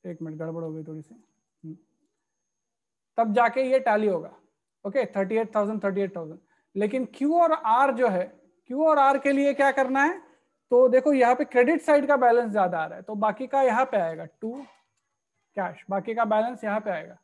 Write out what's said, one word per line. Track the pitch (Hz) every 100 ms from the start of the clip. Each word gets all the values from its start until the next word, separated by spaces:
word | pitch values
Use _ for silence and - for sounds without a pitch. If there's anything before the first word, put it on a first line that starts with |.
| 185
एक | 165
मिनट, | 160 156
गड़बड़ | 160 165
हो | 165
गई | 160
थोड़ी | 156 156
सी। | 151
हम्म। | - _ _ _ _ 160 160 _ _ _ _ _ _ _ _ _ _ _ _ _ -
तब | 226
जाके | 208 233 240
ये | 262 262
टैली | 254 214 214
होगा। | 175 170 - _ _ _ _ 202
ओके, | 196 220
थर्टी | 202 190 220
एट | 220 214
थाउजेंड, | 208 220
थर्टी | 202 196
एट | 196 190
थाउजेंड। | 160 165 _ _ _ 196
लेकिन | 214 262 247
Q | - 285 339
और | 330
आर | 320 226 233 277
जो | 233 247
है, | 185 185 - _ _ _
Q | 262 320
और | 294
आर | 277 277
के | 277
लिए | 277 285
क्या | 277 277
करना | 269 262 269
है? | 294 370 - _ _ _ _
तो | 240 254
देखो, | 254 277
यहाँ | 277 240 247
पे | 294
credit | 247 247 330
side | - 294 294
का | 285
balance | 247 233 233
ज्यादा | 208 185 170
आ | 160
रहा | 175
है, |
तो | 190 214
बाकी | 214 214 262
का | 277
यहाँ | 262 226 262
पे | 214
आएगा, | 165 160 165
Two | _ 220 262 262 _ _ _ _ _ _ _ _ -
cash, | 180 - -
बाकी | 196 208 226
का | 220
balance | 214 226 240
यहाँ | 214 208
पे | 214
आएगा। | 170 170 -